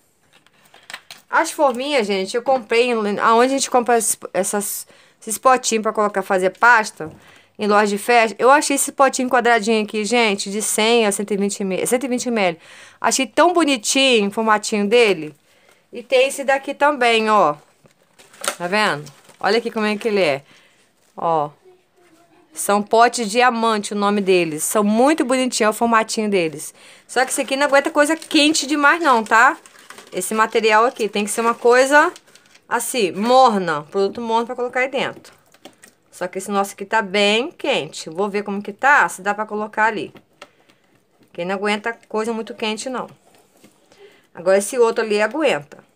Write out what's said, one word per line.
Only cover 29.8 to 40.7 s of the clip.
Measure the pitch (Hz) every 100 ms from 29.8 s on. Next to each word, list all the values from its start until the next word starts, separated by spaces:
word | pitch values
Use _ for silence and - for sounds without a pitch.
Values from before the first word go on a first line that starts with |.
| - - -
Esse | 180 -
material | 220 220 233 214 214 240
aqui | - 208
tem | 208
que | 208
ser | -
uma | 233
coisa | 233 240 247 269 294 339 - _ _ _ _ -
assim, | 240 - 254 180
morna. | 170 226 262 254 202 175 147
Produto | 151 196 196 240
morno | 233 226 233
pra |
colocar | 247 247 254
aí | 262
dentro. | 269 147 107 - _ _ _ - _ - _ _
Só | - 180
que | 190
esse | 202
nosso | 202 202
aqui | - 196
tá | 220
bem | 202 202 202 214 302
quente. | - 311 208 147 - 165
Vou | 160 208
ver | 202
como | 202 196
que | 202
tá, | 202 269 277 170
se | -
dá | 190
pra | 208
colocar | 214 208 214 214 214
ali. | 208 123 - _ _ - _ _